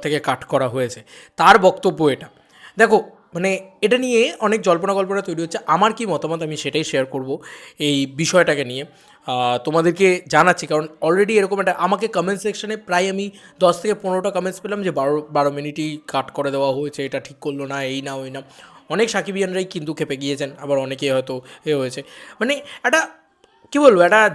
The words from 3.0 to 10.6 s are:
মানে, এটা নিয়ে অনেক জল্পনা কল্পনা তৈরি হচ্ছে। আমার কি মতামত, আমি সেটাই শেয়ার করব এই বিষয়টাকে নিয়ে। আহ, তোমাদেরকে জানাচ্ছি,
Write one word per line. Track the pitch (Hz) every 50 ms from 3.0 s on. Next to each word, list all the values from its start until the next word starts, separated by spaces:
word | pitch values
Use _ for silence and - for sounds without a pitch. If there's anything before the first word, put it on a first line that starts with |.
| 151 - - _ _ _ -
মানে, | 170 180 190 190 190 - - - _
এটা | - 214 233 254
নিয়ে | 262 254 240 226 233 294 339 -
অনেক | 226 208 208 226
জল্পনা | - 190 170 170 175 196 196
কল্পনা | 196 190 185 196 202
তৈরি | 190 190 165 160
হচ্ছে। | 165 165 - 220 -
আমার | - 156 170 196 226 220
কি | - 240
মতামত, | 208 165 143 - 156 165 165 165
আমি | 151 156 147
সেটাই | - 143 135 156 156
শেয়ার | - - 139 131
করব | 131 - 139 131 131 139 - - - - - - - - -
এই | 156 147 143 139 139
বিষয়টাকে | 135 131 135 165 160 - 185 165 165 151 139 139
নিয়ে। | 123 123 131 147 170 - _ _ _ - _ _
আহ, | - 127 123 123 123 123 123 -
তোমাদেরকে | 160 151 165 165 170 170 170 190 185 180 180 - -
জানাচ্ছি, | - 151 165 180 175 175